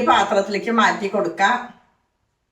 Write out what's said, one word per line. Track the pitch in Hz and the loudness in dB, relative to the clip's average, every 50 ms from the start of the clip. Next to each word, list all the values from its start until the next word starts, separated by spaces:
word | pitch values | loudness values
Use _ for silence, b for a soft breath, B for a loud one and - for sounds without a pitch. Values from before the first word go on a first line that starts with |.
| 240 220 | 2 2
പാത്രത്തിലേക്ക് | 233 214 - - 214 196 196 - 202 190 180 220 233 226 | 2 2 2 2 0 0 0 0 -4 -6 -4 -2 2 2
മാറ്റി | 202 180 180 - 208 196 214 | 2 2 0 -2 -4 -4 -2
കൊടുക്കാം. | 196 170 165 - - 196 208 240 240 - - - _ _ _ _ _ _ _ _ _ _ _ _ _ _ _ | -2 -2 -4 -2 0 0 0 0 -2 -6 -10 -18 _ _ _ _ _ _ _ _ _ _ _ _ _ _ _